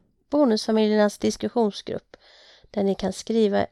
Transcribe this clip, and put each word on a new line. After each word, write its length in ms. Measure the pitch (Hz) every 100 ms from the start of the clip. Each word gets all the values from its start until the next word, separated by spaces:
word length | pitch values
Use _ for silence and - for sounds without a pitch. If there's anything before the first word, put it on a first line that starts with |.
| _ _ -
Bonusfamiljernas 880 | 294 269 220 - 220 214 214 208 -
diskussionsgrupp, 960 | 214 - 214 240 214 - - 92 _ - _ - - - _
där 120 | 208
ni 120 | 196
kan 180 | 190 196
skriva 540 | - - 226 214 202 -